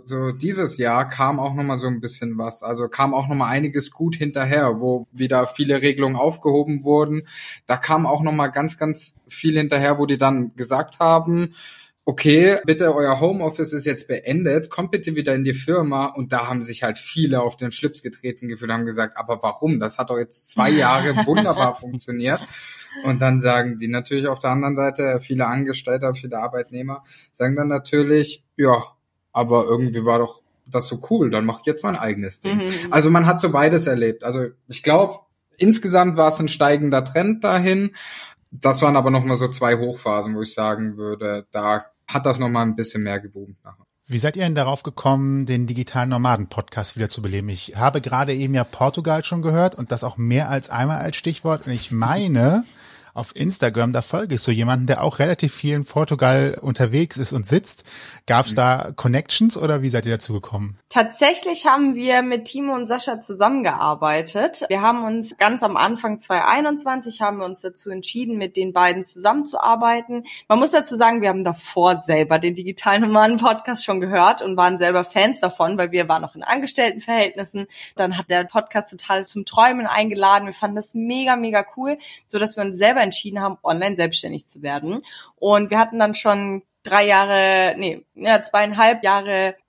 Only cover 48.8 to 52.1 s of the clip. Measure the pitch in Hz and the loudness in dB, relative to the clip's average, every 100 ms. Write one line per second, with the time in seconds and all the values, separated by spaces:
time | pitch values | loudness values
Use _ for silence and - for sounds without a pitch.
48.8 | 135 170 160 156 - 170 160 165 185 - | -2 0 -2 -2 -2 -4 0 2 2 -2
49.8 | 120 120 110 - 117 127 143 139 - 117 | -6 -6 -6 -4 0 0 0 -4 -4 -2
50.8 | 139 151 156 - 165 160 160 151 135 120 | -2 -2 -4 -4 -6 -4 -4 -4 -4 -8
51.8 | - 113 117 | -4 -2 0